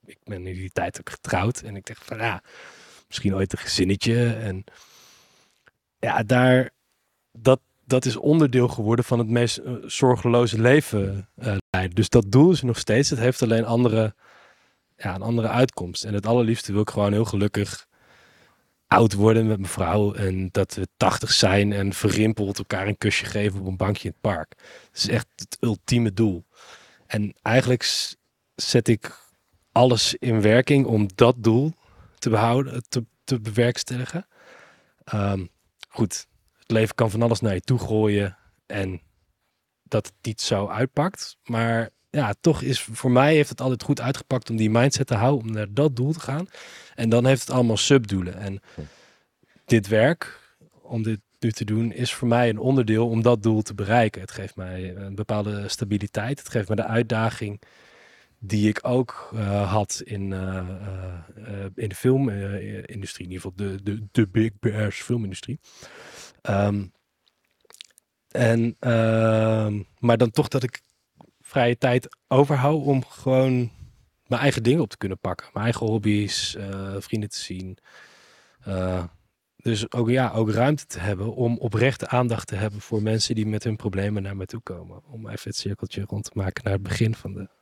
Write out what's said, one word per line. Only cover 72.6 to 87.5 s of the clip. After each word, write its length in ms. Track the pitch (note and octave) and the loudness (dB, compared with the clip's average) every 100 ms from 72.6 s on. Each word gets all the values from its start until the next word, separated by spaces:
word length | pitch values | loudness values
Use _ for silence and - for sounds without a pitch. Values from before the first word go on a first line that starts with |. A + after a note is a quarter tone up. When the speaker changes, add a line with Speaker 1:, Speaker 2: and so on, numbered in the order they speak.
| C#3 D#3 | 2 0
Speaker 1:
om 200 | C#3 C3+ B2 | 2 0 -2
gewoon 640 | - - C3 C3 B2+ A#2 - - _ _ _ _ | -6 0 2 2 2 -2 -8 -20 _ _ _ _
mijn 140 | A#2+ | 0
eigen 220 | C#3 C3+ | 0 2
dingen 180 | A2+ D3+ | 2 2
op 80 | A2+ | 0
te 80 | - | -4
kunnen 220 | G2 F#2 | -8 -6
pakken. 280 | F#2+ F2 - | -6 -8 -8
Mijn 120 | - A2 | -4 -2
eigen 200 | A#2 A2+ | -2 -2
hobby's, 680 | A2 G#2 G#2 G2+ - - - | -2 0 0 0 -4 -6 -8
eh, 400 | G2 G2 G2 G2 | -10 -10 -10 -10
vrienden 300 | - A2+ G#2 | -8 -6 -6
te 80 | - | -10
zien. 380 | - F#2 F#2 F#2 _ - - _ _ _ _ _ | -12 -12 -12 -16 _ -20 -20 _ _ _ _ _
Eh, 400 | - F#2+ F#2 F#2 F2 _ _ _ _ _ | -8 -4 -2 -4 -6 _ _ _ _ _
dus 360 | - A2 A2 | -4 -4 -4
ook, 180 | A#2+ A2+ | -2 0
ja, 220 | B2+ B2 | 2 2
ook 200 | A2+ A2 | 0 0
ruimte 340 | G#2+ B2+ D3+ - | 2 2 0 -4
te 140 | - | -8
hebben 340 | F2+ F#2+ G#2+ A#2+ | -4 -4 -6 -2
om 220 | A#2+ A#2 | -2 0
oprechte 500 | A#2 G#2+ B2+ - - | -2 2 0 0 -2
aandacht 400 | B2 B2 A2+ - | 0 0 -2 -4
te 80 | F#2+ | -4
hebben 260 | G#2+ G#2 | -4 -6
voor 200 | - A2 | -6 -2
mensen 340 | G#2+ A2 G2+ A2 | 0 0 0 -2
die 100 | G#2+ | -2
met 180 | G#2 | -2
hun 120 | A#2 G#2+ | -4 -4
problemen 480 | G#2+ F#2+ G2+ G#2 | -4 -4 -4 -4
naar 140 | G2 G2 | -6 -10
me 80 | F#2 | -10
toe 160 | A2+ | -12
komen. 400 | - F2+ F2 F2 _ | -12 -14 -14 -20 _
Om 220 | A#2+ A2 | -16 -12
even 200 | G#2 - | -12 -10
het 80 | - | -8
cirkeltje 460 | - G2+ G#2 - G2 | -6 -6 -8 -8 -6
rond 160 | G#2 | -8
te 80 | - | -6
maken 300 | - F#2+ - | -4 -4 -4
naar 100 | - | -4
het 100 | G2 | -4
begin 320 | G2 - A2 A2+ | -4 -2 -2 -2
van 180 | - | -8
de 140 | G2 F#2+ | -12 -14